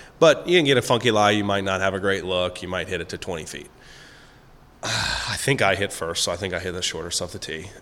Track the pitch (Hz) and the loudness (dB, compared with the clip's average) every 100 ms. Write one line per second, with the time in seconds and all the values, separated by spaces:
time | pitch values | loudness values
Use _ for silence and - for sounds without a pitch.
0 | - - 160 143 - 175 139 127 - 120 | -8 4 6 6 4 4 6 4 4 2
1 | 120 107 104 107 101 101 98 95 95 95 | 4 6 6 4 2 0 0 0 0 0
2 | 98 98 87 90 90 - 92 90 85 90 | 0 0 0 0 -2 -4 -6 -6 -4 -6
3 | 82 87 - 85 76 - - - - - | -6 -8 -8 -8 -8 -12 -16 -20 -20 -20
4 | - - - - - - - - - 110 | -20 -20 -20 -20 -20 -20 -20 -10 -4 -2
5 | - - - - - 135 98 95 101 - | -2 -4 -4 -4 0 2 2 2 -2 -6
6 | 82 85 - 87 98 87 92 87 - 82 | -6 -4 -4 -4 -4 -4 -6 -6 -6 -6
7 | 85 - 90 98 - 78 95 - | -6 -6 -6 -10 -10 -10 -12 -16